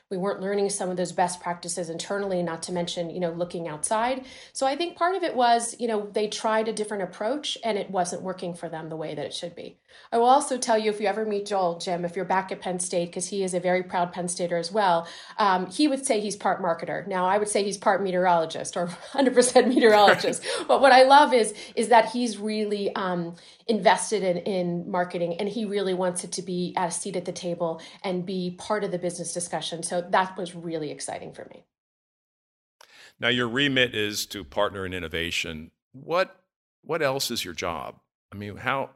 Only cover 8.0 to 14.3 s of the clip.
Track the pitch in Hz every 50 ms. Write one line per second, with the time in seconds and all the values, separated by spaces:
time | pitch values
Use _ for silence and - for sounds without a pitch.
8 | 175 175 202 185 175 185 180 180 - 175 170 175 - 165 160 160 160 160 160 156
9 | 156 156 156 147 139 - - - - 170 170 - - - - _ _ _ - -
10 | - - - 233 233 247 262 285 285 - 262 247 247 247 226 220 214 214 208 -
11 | 214 196 196 214 220 220 208 202 202 - 208 196 185 175 170 170 - 196 175 170
12 | 175 175 175 196 185 175 190 190 185 185 202 190 - 196 180 180 - - - 180
13 | 175 175 - 190 180 - - 196 190 185 180 180 170 180 180 185 180 180 - 185
14 | 175 175 - 196 175 180